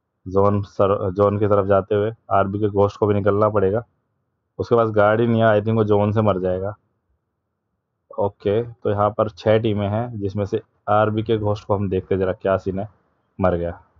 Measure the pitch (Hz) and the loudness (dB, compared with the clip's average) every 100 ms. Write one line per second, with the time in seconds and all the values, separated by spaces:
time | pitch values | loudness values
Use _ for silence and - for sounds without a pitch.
0 | _ _ 95 95 101 104 101 - 98 104 | _ _ -4 0 2 0 -4 -2 0 0
1 | 104 92 101 101 104 101 98 98 95 104 | -2 0 0 2 0 0 2 0 0 -2
2 | 107 117 - 98 98 104 104 98 101 - | -2 -6 -4 -2 0 -2 -2 2 0 2
3 | 104 104 101 101 107 104 95 107 - _ | 0 0 0 2 0 2 0 -2 -6 _
4 | _ _ _ _ _ - 95 117 110 107 | _ _ _ _ _ -10 0 2 2 2
5 | 104 110 120 113 113 107 107 113 104 101 | 2 4 2 2 2 2 2 0 2 2
6 | 104 107 107 92 92 92 98 107 _ _ | 2 2 2 2 0 -4 -6 -10 _ _
7 | _ _ _ _ _ _ _ _ _ _ | _ _ _ _ _ _ _ _ _ _
8 | - - 101 - 101 107 120 113 107 101 | -14 -6 -6 -4 -2 -2 -4 -6 -4 0
9 | 104 107 101 - 110 110 113 104 101 107 | 0 0 -4 -2 0 2 2 -2 -2 -4
10 | 123 110 98 101 98 110 - _ - 107 | -6 -6 -6 -4 -4 -6 -8 _ -2 2
11 | 107 110 110 113 104 104 - 101 101 92 | 2 0 -2 -2 -2 -4 -2 -4 -2 -4
12 | - 95 92 95 95 95 98 92 104 _ | -2 -2 -2 -2 -2 -2 -2 -8 -8 _
13 | _ _ _ - 90 87 85 - _ | _ _ _ -2 0 0 -4 -10 _